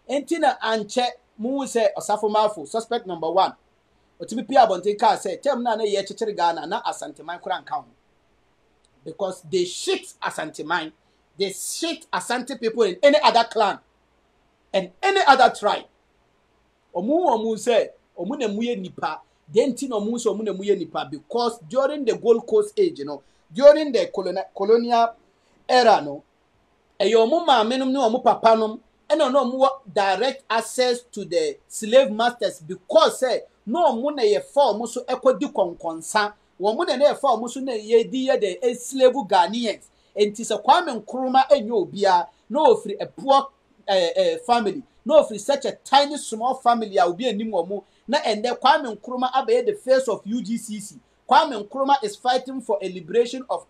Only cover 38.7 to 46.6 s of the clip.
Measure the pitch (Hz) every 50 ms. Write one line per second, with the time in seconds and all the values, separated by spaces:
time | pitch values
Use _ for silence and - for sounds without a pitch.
38.7 | 247 240 - - 269 269 262 247 233 277 262 180 208 185 170 180 214 240 240 220
39.7 | 185 - _ _ _ _ _ _ - 202 208 208 208 - 226 - 220 - - -
40.7 | 285 349 359 320 247 220 - - - 254 262 262 254 262 262 - 294 277 214 214
41.7 | 240 214 180 156 147 196 196 190 180 175 170 - _ _ _ - 208 285 311 277
42.7 | 214 - - 196 196 - - - - - 277 269 277 277 269 - _ _ _ _
43.7 | _ _ _ - 196 190 175 165 170 185 190 170 165 160 - - 240 240 220 202
44.7 | - 147 - _ _ _ - 220 302 302 240 - 220 208 208 - 277 277 - 214
45.7 | - - - - - 277 285 285 302 277 - - 220 220 226 254 254 -